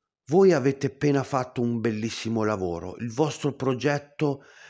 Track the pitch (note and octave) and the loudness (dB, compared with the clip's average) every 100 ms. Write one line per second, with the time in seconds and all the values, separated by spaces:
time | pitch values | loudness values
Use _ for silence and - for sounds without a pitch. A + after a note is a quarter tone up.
0 | _ _ - E3 G3 D#3+ C3 C3+ C3+ - | _ _ 0 6 6 6 2 0 -2 0
1 | D3 C#3 B2+ C3+ B2+ - A#2+ A#2 A#2 G#2+ | 0 2 0 -2 -2 -2 -2 0 -2 -2
2 | A2+ - A2+ A2+ G#2+ G#2 F#2 E2+ F2+ - | -4 -6 -4 0 0 0 -2 -4 -8 -8
3 | A#2 A2+ D3+ - D3 C3 C3 B2+ C3+ C#3+ | -6 -2 -2 -2 -6 -2 -4 -2 -2 -2
4 | - - D3 C3+ - - | -6 -4 -4 -4 -10 -20